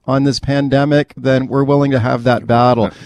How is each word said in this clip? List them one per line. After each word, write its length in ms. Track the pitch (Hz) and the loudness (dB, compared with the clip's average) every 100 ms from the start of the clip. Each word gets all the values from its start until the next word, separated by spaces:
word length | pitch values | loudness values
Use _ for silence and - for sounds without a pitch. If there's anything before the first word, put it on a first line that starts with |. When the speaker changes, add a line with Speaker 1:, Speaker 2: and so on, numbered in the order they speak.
| - | -4
Speaker 1:
on 180 | 135 | 0
this 160 | 139 123 | 0 -2
pandemic, 760 | - 143 139 135 143 147 143 - | -4 -2 0 0 2 0 -2 -4
then 300 | 131 131 131 | -2 0 0
we're 180 | 135 | -2
willing 280 | 139 143 139 | 0 2 2
to 80 | 131 | 0
have 240 | 120 127 | 0 -2
that 240 | 120 117 113 | 0 -2 0
battle." 380 | 117 123 117 98 | 2 2 2 -2
Speaker 2:
Yeah. 80 | - | -6